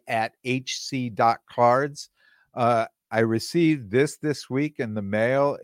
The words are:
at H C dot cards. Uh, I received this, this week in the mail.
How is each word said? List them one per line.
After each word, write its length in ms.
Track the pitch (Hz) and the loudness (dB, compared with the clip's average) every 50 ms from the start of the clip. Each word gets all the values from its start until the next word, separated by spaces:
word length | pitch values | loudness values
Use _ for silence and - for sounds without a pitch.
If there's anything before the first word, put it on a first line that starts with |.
| _ | _
at 280 | - 123 113 110 117 - _ - | -6 -4 -4 -4 -4 -8 _ -6
H 360 | 127 127 131 127 - - - | -6 -4 -4 -6 -8 -10 -10
C 300 | - - - 131 127 120 | -8 -8 -6 -6 -6 -4
dot 300 | 104 92 120 117 117 - _ _ | -2 2 2 2 2 0 _ _
cards. 580 | - - 120 120 120 131 143 147 143 - - - _ _ _ _ _ _ _ _ - | 0 2 4 4 4 4 2 -2 -6 -10 -18 -20 _ _ _ _ _ _ _ _ -6
Uh, 320 | - 120 117 120 113 113 - _ _ _ - | -2 0 2 2 2 0 -2 _ _ _ -4
I 100 | 113 110 | 0 0
received 720 | 113 113 110 110 - - - 170 170 160 156 143 120 98 | 2 2 2 0 -2 -2 0 2 2 2 2 0 -2 -2
this, 260 | 95 127 143 147 - | 2 2 2 2 -2
this 320 | - - 151 143 - - - | -4 -4 -4 -4 -6 -6 -6
week 280 | 123 135 147 151 147 - | -4 -2 -2 -2 -4 -6
in 160 | 135 113 107 | -6 -6 -6
the 80 | 107 101 | -6 -6
mail. 560 | 98 101 107 113 120 131 135 139 143 135 - | -2 0 0 2 2 2 2 0 0 -2 -4